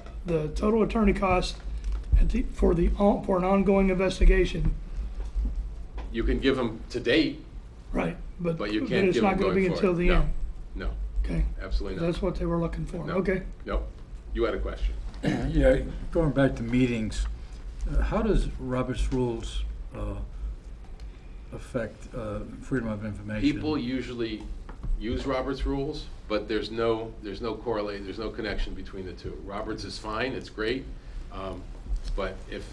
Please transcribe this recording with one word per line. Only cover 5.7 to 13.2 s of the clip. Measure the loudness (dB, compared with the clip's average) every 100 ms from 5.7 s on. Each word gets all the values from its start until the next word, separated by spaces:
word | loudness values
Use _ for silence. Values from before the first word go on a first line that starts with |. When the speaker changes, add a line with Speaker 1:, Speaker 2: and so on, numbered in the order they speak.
| -8 -10 -10 -6
Speaker 2:
You | -2
can | 0 4
give | 4 4
'em | 0 -4 -6
to | -2
date, | 2 4 4 -2 -12 -14 -14 -16 -4
Speaker 1:
Right, | -2 -2 -4 -10 -4
but, | -2 -2
Speaker 2:
but | -2
you | -2
Speaker 1:
but | 2
Speaker 2:
can't | 4 4
Speaker 1:
it's | 6
Speaker 2:
give |
Speaker 1:
not | 4
Speaker 2:
'em | 4
Speaker 1:
gonna | 2
Speaker 2:
going | 4
Speaker 1:
be | 2
Speaker 2:
forward. | 4
Speaker 1:
until | 2 4
the | 6
Speaker 2:
No. | 6
Speaker 1:
end. | 6 2 -2 -6 -10 -6
Speaker 2:
No. | -4 -4 -4 -2 0
Speaker 1:
Okay. | 2 0 -2
Speaker 2:
Absolutely | -2 -2 0 0
not. | 0
Speaker 1:
That's | 0
what | -2 0
they | 0
were | 0
looking | 0 -2 -6
for. | -6 -2
Speaker 2:
No. |
Speaker 1:
Okay. | 0